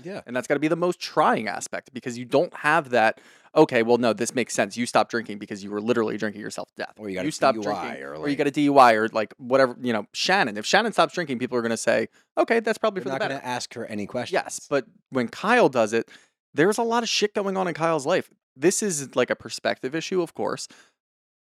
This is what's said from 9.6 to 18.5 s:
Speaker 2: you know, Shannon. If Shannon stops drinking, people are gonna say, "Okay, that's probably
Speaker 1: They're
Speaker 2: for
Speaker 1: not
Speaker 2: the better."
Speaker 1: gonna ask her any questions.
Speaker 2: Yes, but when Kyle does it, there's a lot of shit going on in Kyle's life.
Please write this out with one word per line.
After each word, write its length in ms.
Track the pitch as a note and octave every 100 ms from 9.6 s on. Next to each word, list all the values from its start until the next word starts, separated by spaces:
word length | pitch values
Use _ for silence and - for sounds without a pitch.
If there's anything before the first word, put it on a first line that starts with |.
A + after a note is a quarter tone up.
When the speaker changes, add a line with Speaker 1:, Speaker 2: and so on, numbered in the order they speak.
| C3 -
Speaker 2:
you 100 | B2
know, 140 | A2 G#2+
Shannon. 420 | - - F#3+ C#3+ G#2
If 80 |
Shannon 280 | - F#3 A3+
stops 200 | - D#3+
drinking, 280 | - D3+ A#2+
people 180 | A#2+ B2
are 40 |
gonna 140 | A2+ A2+
say, 320 | - A2+ A2+ _ _ -
"Okay, 220 | E4 A#3
that's 180 | A3+ G#3+
probably 220 | A3 G3
Speaker 1:
They're 20 |
Speaker 2:
for 60 | C#3
Speaker 1:
not 40 | C3+
Speaker 2:
the 120 | G3
better." 120 | C#3
Speaker 1:
gonna 140 | B2+
ask 200 | B2 -
her 100 | B2
any 220 | A2 G#2+ G2+
questions. 260 | B2 A#2+ F3+
Speaker 2:
Yes, 240 | - - -
but 160 | C#3+ - _ _
when 180 | C3+ A2+
Kyle 400 | - F#3+ B3 E3+
does 240 | B2+ A2
it, 160 | A2+ - - _ _ _
there's 240 | C3+ F3+ G#3+
a 40 |
lot 200 | A#3 A#3
of 60 | A3+
shit 240 | - G#3
going 240 | G#3+ G3 F#3+
on 100 | F#3
in 60 |
Kyle's 320 | D3 E3 D#3+ C3+
life. 240 | F3 - _ _